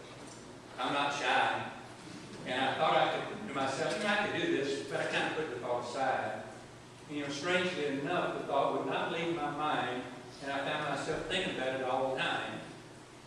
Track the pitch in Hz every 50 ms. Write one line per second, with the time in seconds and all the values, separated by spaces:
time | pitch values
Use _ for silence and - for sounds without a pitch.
0 | - - - - - - - - - - - - - - - - - 143 147 143
1 | 143 - - - - 131 131 - - - - - - - - - - - - -
2 | - - - - - - - - - - - - - - - - 160 160 - -
3 | - - - - - - - - - - 139 139 135 - - - 160 - - -
4 | 214 202 202 208 - - - 170 170 - - - - - - - - - - -
5 | - - - 165 - - - 156 156 - - - - - - - 120 - - 139
6 | 135 127 - - - - - - - - - - - - - - - - - -
7 | - - 147 147 143 143 143 - 175 180 180 180 180 - - 151 147 139 135 135
8 | 143 - - - - - - - - - - 139 - - - - - - - -
9 | - - 170 165 165 165 165 170 147 143 143 143 - 151 143 127 123 123 123 123
10 | - - - - - - - - 139 139 139 139 139 - - 147 151 151 139 -
11 | - 147 - - 160 160 185 185 185 - 127 135 131 131 131 131 131 131 135 131
12 | 135 135 135 - - 131 123 - - 120 110 110 - - - - - - - -
13 | - - - - -